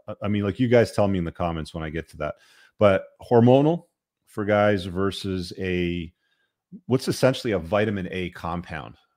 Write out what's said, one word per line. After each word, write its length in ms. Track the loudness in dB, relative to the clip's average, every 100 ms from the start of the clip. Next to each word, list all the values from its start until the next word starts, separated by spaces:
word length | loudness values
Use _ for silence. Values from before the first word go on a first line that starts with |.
| -16
I, 200 | -8 -2
I 20 |
mean, 160 | 0
like, 160 | -2 0
you 80 | 4
guys 240 | 6 4
tell 160 | 2 0
me 100 | 0
in 60 |
the 80 | -4
comments 420 | -4 -4 -4 -8
when 80 | -8
I 80 | -8
get 180 | -8 -10
to 60 | -8
that. 180 | -8 -8 _ _ _ _
But 280 | 4 4 -2 _
hormonal 640 | 2 6 8 6 4 0 -6 _ _ _
for 220 | _ -8 0
guys 400 | 2 2 2 -2
versus 640 | -4 -4 -4 -6 -6 -8 -8
a, 520 | -4 -2 -2 -4 -8 _ _ _ _ _ _ -18 -2
what's 200 | -2 -2
essentially 440 | 0 0 0 -2
a 60 | -4
vitamin 500 | 0 0 0 -2 -6
A 200 | -8 -8
compound, 640 | -8 -8 -8 -8 -12 -14 -20 _